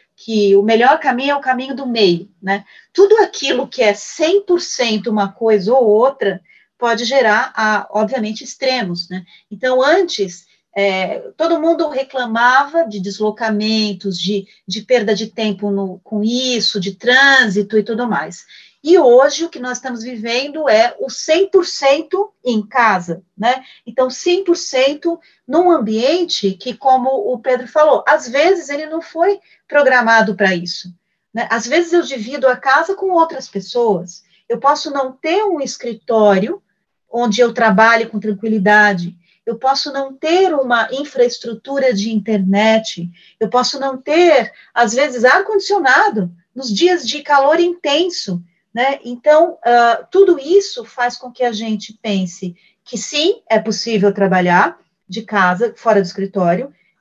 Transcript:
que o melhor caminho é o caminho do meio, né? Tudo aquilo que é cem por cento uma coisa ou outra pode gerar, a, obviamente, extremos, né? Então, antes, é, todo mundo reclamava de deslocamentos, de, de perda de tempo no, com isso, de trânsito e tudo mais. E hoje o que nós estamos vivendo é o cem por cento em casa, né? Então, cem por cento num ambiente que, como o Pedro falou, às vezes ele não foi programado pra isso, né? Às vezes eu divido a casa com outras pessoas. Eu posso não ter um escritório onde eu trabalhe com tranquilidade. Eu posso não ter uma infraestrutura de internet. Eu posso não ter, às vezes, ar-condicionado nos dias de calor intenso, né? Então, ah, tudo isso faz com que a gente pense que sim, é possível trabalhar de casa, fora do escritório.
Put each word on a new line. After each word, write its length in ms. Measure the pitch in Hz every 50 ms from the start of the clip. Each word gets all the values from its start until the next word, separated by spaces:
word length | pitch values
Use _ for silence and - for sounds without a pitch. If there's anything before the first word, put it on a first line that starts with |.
| _ _ _
que 400 | _ - - 220 214 208 196 196
o 80 | 196 202
melhor 360 | 220 226 220 240 262 302 320
caminho 320 | 311 277 240 240 269 277
é 40 | 285
o 60 | 277
caminho 340 | 285 262 254 240 262 269 262
do 100 | 247 269
meio, 440 | 247 233 226 208 180 175 170 185 - _ _
né? 220 | - 190 196 202 - _ - - _ _ _
Tudo 240 | - 403 392 440 453
aquilo 500 | 403 - - - 269 269 - 247 - -
que 140 | - 254
é 120 | 233 208 196
cem 480 | 202 - - - - 320 320 381 403
por 200 | 403 - 349 349
cento 480 | - - - - 247 226 214 208 175 240
uma 220 | 214 214 196 196
coisa 420 | - - 233 220 220 202 180 202 247
ou 120 | 269 247
outra 560 | 214 208 214 240 277 277 - - 196 - - - _ _ _ _ _ _ _
pode 260 | 240 233 233 220 240
gerar, 480 | 220 269 277 247 220 208 226 254 269 -
a, 320 | - 220 214 214 202 - -
obviamente, 520 | - 214 214 208 262 254 214 214 220 - -
extremos, 640 | - - - 269 262 254 254 208 180 175 175 - -
né? 160 | 185 185 180 _ _ _ _ _
Então, 320 | 208 196 - 254 254 254 262
antes, 640 | 285 320 392 370 339 - - 196 180 175 - _ _ _ _ _ _ _
é, 440 | 202 196 202 190 190 190 - 147 - - - - -
todo 240 | 320 339 339 302
mundo 280 | 311 330 339 311 330 302
reclamava 960 | 269 254 269 262 - 262 247 226 220 226 240 247 254 269 285 285 311 330 330 220
de 120 | 202 202
deslocamentos, 1160 | 180 202 190 - 214 214 208 - 240 220 214 208 214 214 220 220 214 208 202 180 - 202 180 175
de, 300 | - 190 208 196 190 - _ _ _ -
de 140 | 185 220
perda 320 | - - 254 240 214 208 214
de 140 | 196 220 214
tempo 420 | - - 220 214 196 - 208 202
no, 300 | 196 196 196 185 180 180
com 240 | _ - 220 208 208
isso, 560 | 220 240 247 262 254 247 220 185 - - 208
de 160 | 175 196 190
trânsito 840 | - - 233 247 262 277 277 269 269 247 214 180 208 202 202 220 214
e 60 | 208
tudo 240 | 220 226 214 247 233
mais. 380 | 202 143 156 165 175 - - _ - - - _ _ _ -
E 140 | 302 349 381
hoje 480 | 294 247 240 247 269 294 294 302 330
o 40 | 330
que 120 | - 277
nós 160 | 247 247 247 226
estamos 260 | - 262 240 226 220
vivendo 640 | 247 254 220 214 233 233 254 277 294 285 311 302 269
é 260 | 214 220 233 247 - -
o 100 | 262 262
cem 380 | - - - - 311 349 392 381
por 180 | - 381 349
cento 680 | - - - 302 269 277 311 302 - - 381 403 403 _ _ _
em 180 | 247 233 214
casa, 600 | 196 - - 254 233 214 196 180 175 175 165 175 - _ _ -
né? 260 | 208 233 262 269 262 - - _ _
Então, 240 | 233 233 - 254 254
cem 340 | 247 - - 349 349 381 381
por 140 | 359 339 330
cento 600 | - - - 254 262 269 302 294 - 339 339 330 _ _ _ _ _ -
num 240 | 262 330 359 359
ambiente 800 | 339 294 220 220 214 220 240 277 330 370 349 349 - - - 196
que, 220 | 185 - - 254 240
como 360 | - - 262 262 262 247 269
o 300 | 269 247 - 240 254 233
Pedro 260 | - 269 254 247 254
falou, 380 | - - 311 302 311 277 - -
às 220 | - 302 302 277 247
vezes 400 | 233 277 311 359 392 349 285 262
ele 180 | 285 285 311
não 160 | 302 311 339
foi 380 | - - - 320 339 392 403 - _ _ _ _ _ _
programado 680 | - 294 285 262 262 247 233 226 226 226 214 214 196
pra 180 | 180 208 190 190
isso, 400 | 175 175 175 - - - 180 175 _ _ _ _ _ _ _ _
né? 140 | 220 233 -
Às 160 | 226 233 226
vezes 280 | 233 277 339 339 330 330
eu 80 | 349
divido 440 | - - 277 240 208 240 285 294 247
a 120 | 262 247 247
casa 360 | - 269 262 311 330 - 392
com 180 | - 381 381
outras 360 | 359 330 330 330 339 175 - -
pessoas. 760 | - 196 190 - - 240 240 226 196 170 175 180 - - _ _ _ _ _ _
Eu 100 | 233 233
posso 320 | 269 277 302 302 - 302
não 220 | 277 277 269 262 262
ter 300 | _ - 311 339 403 427
um 160 | 403 349 294
escritório 1000 | 269 - - - - 240 226 226 _ - 233 220 214 208 196 185 196 247 359 - - _ _ _ _ _ _ _ _ _
onde 300 | - 240 240 233 202 240
eu 140 | 247 233 226
trabalhe 540 | 240 233 220 190 190 220 226 233 226 233 -
com 120 | - 208
tranquilidade. 960 | - 214 202 196 - 220 220 214 185 208 208 214 208 208 202 175 175 170 - _ _ _ _ _ _
Eu 120 | 233 233 226
posso 360 | 254 262 277 277 - 294 269
não 200 | 277 269 269 269
ter 400 | - - 311 339 370 381 370 311
uma 360 | 277 262 247 240 226 226 -
infraestrutura 1000 | 254 269 285 - - - 247 247 - - - 233 226 226 - 269 277 277 269 254 220
de 180 | 196 202 226
internet. 1000 | 220 208 - 226 220 202 190 185 196 202 214 220 220 220 220 - - 175 170 175 - _ _ _ _ _
Eu 100 | 220 -
posso 300 | - 247 247 - - 269
não 180 | 269 269 262 254
ter, 540 | - 294 302 339 359 339 302 254 214 - - - - _ _
às 200 | 226 240 208 226
vezes, 300 | 254 294 285 247 247 220
ar-condicionado 1040 | 254 262 370 392 415 440 392 381 - 403 403 294 262 254 311 427 415 - 214 180 175 - _ _ _ _
nos 200 | 247 269 233 202
dias 340 | 202 330 359 359 - 247 220
de 140 | 285 294
calor 380 | - - 294 277 269 285 311 339
intenso, 800 | 349 349 349 - - 285 277 311 359 370 349 - - 208 180 175 175 _ _ _ _ _ _
né? 260 | 226 254 277 277 - -
Então, 560 | 240 247 240 - 302 302 311 339 339 - - -
ah, 440 | 233 240 240 233 233 233 - - _
tudo 300 | - 381 392 370 339 285
isso 440 | 269 302 359 403 403 - - 247 220
faz 320 | - - 262 240 247 240
com 160 | - - 247
que 120 | 240 - 254
a 80 | 240
gente 420 | 220 202 226 220 220 196 - - 214 _
pense 540 | - 220 202 190 185 175 - - 190 180 175 - _ _ _ _ _
que 140 | - - 214
sim, 440 | - - - 294 311 359 - - _ _
é 120 | 226 208
possível 540 | - 226 220 - - 233 226 202 196 202 196
trabalhar 640 | 202 202 190 185 185 180 175 175 180 247 330 - - _ _ _ _ _ _
de 140 | 180 226
casa, 520 | 226 - 214 202 185 180 185 180 240 220 -
fora 260 | - - 233 208 202
do 40 | 190
escritório. 680 | 175 - - 196 190 - 196 180 170 175 202 262 285 - _ _ _ _ _